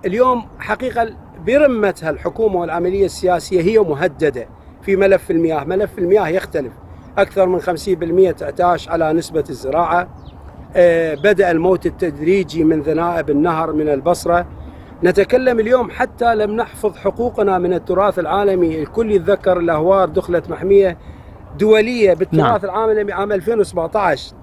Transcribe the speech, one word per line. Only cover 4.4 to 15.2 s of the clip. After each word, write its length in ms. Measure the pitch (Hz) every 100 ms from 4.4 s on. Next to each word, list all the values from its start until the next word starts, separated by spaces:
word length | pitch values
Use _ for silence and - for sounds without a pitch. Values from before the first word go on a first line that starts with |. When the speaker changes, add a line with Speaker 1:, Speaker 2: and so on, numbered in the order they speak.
| 113 - - - -
Speaker 1:
في 100 | 190
ملف 340 | 196 190 -
المياه. 340 | 165 165 156
ملف 340 | 143 190 202 -
المياه 300 | 175 208 170
يختلف، 440 | 180 - 160 123 - - - - -
أكثر 280 | 196 - 185
من 140 | 180
خمسين 380 | 180 165 - 175
بالمية 320 | 165 175 190
تعتاش 580 | 160 151 143 175 170 -
على 240 | 165 160
نسبة 320 | 160 156 160 147
الزراعة. 580 | 123 127 151 165 175 180 - - - - - - 196
آه، 380 | 175 165 160
بدأ 360 | 147 185 190 185
الموت 360 | 165 175 180 175
التدريجي 760 | - 175 143 160 196 165 156
من 160 | 156 156
ذنائب 500 | 147 160 170 170 147
النهر 420 | 143 165 160 160
من 160 | 156 151
البصرة. 580 | 139 139 175 170 175 175 - - - - -
نتكلم 560 | 175 185